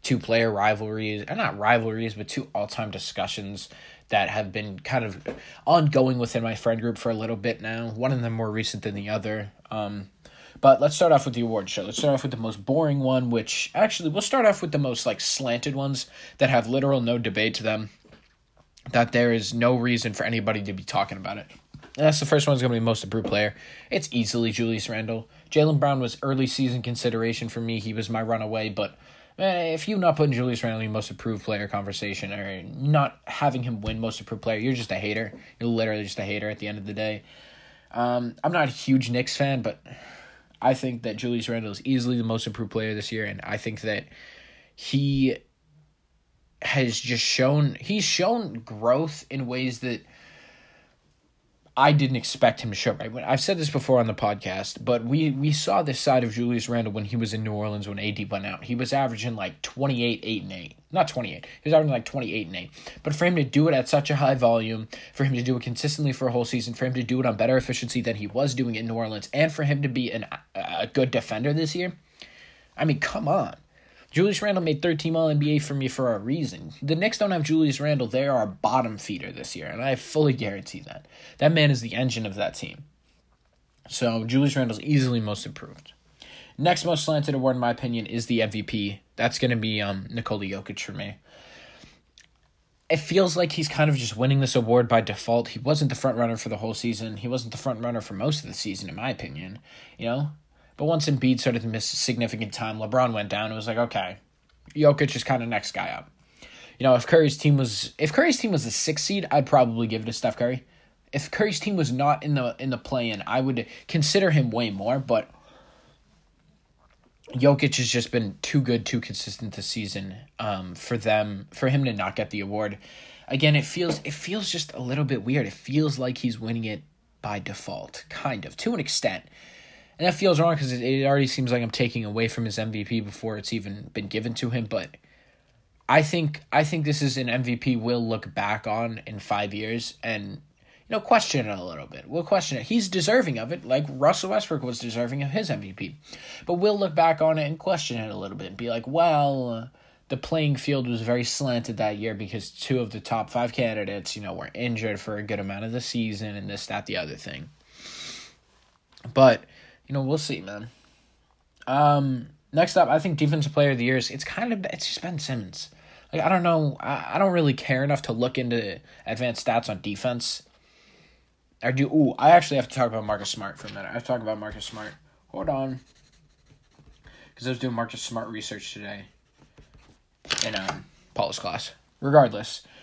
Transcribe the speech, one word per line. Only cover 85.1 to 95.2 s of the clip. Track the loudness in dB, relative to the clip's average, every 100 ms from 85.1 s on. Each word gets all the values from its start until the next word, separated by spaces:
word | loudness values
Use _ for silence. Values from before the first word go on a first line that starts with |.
| 0
most | -2 -4
improved. | -8 -14 -16 -20 -20 -20 _ -20 -20 -20 -18 -2
Next | 2 2
most | 2 0
slanted | 2 0 0
award, | 2 2 2
in |
my | 0
opinion, | 0 -2 -4 -4
is | -4 0
the | 0
M | 0
V | -2
P. | -4 -4 -4 -6 _ -2
That's | -2 0
gonna | 0 0
be, | 0 -2
um, | -2 -4 -6
Nikola | -6 -4 -4
Jokic | -4 -8 -10 -10
for | -10
me. | -10 -10 -12 _ -20 -20 -20 -20 -20 -20 _ _ _ _ _ _ _ _ _ 0
It | 0
feels | 2 4 4 2
like | 0
he's | 0 -2
kind | 2 2
of | 2
just | -2 0
winning | 2 4
this | 4
award | 2 4 4 6
by | 4
default. | 4 -4